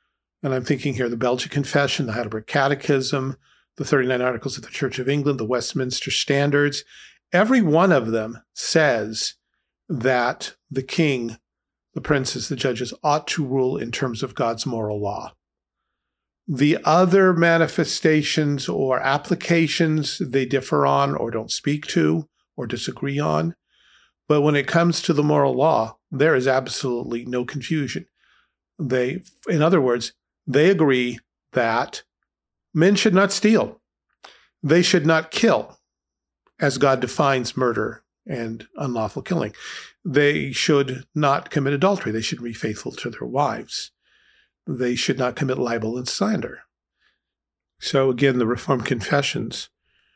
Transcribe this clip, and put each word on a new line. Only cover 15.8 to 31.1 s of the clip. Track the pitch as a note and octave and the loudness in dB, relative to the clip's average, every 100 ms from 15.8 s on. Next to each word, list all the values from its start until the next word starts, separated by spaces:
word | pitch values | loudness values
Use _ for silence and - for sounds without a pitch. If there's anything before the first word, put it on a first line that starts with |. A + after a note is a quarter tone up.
| _ _ _ _ _ _ - | _ _ _ _ _ _ -6
The | C3 D3 - - | 2 2 2 4
other | E3 F#3 G3 F#3 | 4 6 6 4
manifestations | E3+ E3+ E3 D#3+ - D#3+ - E3 D#3 D3 - D3 C#3 - | 4 4 4 2 0 -2 0 2 2 2 0 0 -2 -4
or | E3+ C3+ B2+ | -2 0 0
applications | C3+ C#3+ - F#3 - E3+ D#3+ - E3 D#3 C#3 - | 0 0 -2 -4 2 2 2 2 0 0 -2 -6
they | D3 C3+ C3 | -2 -2 0
differ | C3+ - D3 C#3 | -2 0 2 2
on | C#3 C#3 D3 | 2 2 -2
or | A2+ | -4
don't | A2+ A2+ | -4 -6
speak | - - D3 - | -4 -2 -4 -2
to | F3 D#3 E3 D3+ _ _ - | 2 2 0 -4 _ _ -10
or | A#2 | -8
disagree | A#2 - - C#3 C#3 | -6 -8 -6 -6 -2
on. | D#3 D#3 E3 - _ _ _ _ _ _ - | 0 0 -2 -6 _ _ _ _ _ _ 0
But | D3+ | 2
when | D3 C#3+ | 4 2
it | C#3 | 2
comes | E3+ E3+ E3 | 2 2 0
to | - | 0
the | D3 | 2
moral | D3 D3 C#3 | 4 4 2
law, | B2 D#3 B2 A2+ - - | 2 2 2 0 -8 -8
there | C3+ D#3 C#3 | 0 2 4
is | C3 | 2
absolutely | C3 B2 - C3+ A#2+ - A#2+ B2 | 0 -2 -6 -4 -4 -4 -8 -6
no | B2 A#2+ | -6 -6
confusion. | D3 A#2+ D#3+ C3 - - _ _ _ _ _ _ - | -8 -4 -4 -4 -8 -12 _ _ _ _ _ _ -10
They, | C#3+ B2+ B2 F#3 - _ - | -2 0 0 -4 -12 _ -2
in | E3 | 2
other | D#3+ F3 | 4 4
words, | B2+ A#2+ - _ _ _ - | 2 0 -4 _ _ _ 0
they | C3 E3+ | 4 4
agree | F#3 D3+ B2+ B2 | 4 4 4 0